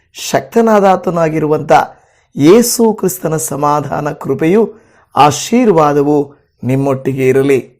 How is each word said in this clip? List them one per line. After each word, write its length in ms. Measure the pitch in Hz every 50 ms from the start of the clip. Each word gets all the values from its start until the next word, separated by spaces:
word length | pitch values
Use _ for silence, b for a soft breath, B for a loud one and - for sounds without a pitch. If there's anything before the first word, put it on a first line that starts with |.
| b b b
ಶಕ್ತನಾದ 720 | - - - - 143 - - - 233 226 226 220 208 196
ಆತನಾಗಿರುವಂಥ 880 | 190 185 185 185 185 170 170 165 160 156 160 156 147 151 156 147 - 160 147 - - b b b b b b b b b
ಯೇಸು 560 | - 135 160 190 240 233 233 - - 233 220 214
ಕ್ರಿಸ್ತನ 440 | 220 - 185 180 - - 160 160
ಸಮಾಧಾನ, 760 | 156 160 - 139 139 147 147 147 147 139 135 156 156 147 147
ಕೃಪೆಯು, 600 | 147 - - 151 139 139 160 160 190 226 214 208 B B B B B B B B B
ಆಶೀರ್ವಾದವು 1160 | 127 139 147 139 - - - 233 240 254 220 180 160 151 147 143 147 143 143 151 147 143 139 b b b b b - -
ನಿಮ್ಮೊಟ್ಟಿಗೆ 640 | 120 131 135 139 139 135 131 - 135 135 135 131 131
ಇರಲಿ. 420 | 131 135 135 139 139 123 117 - _ _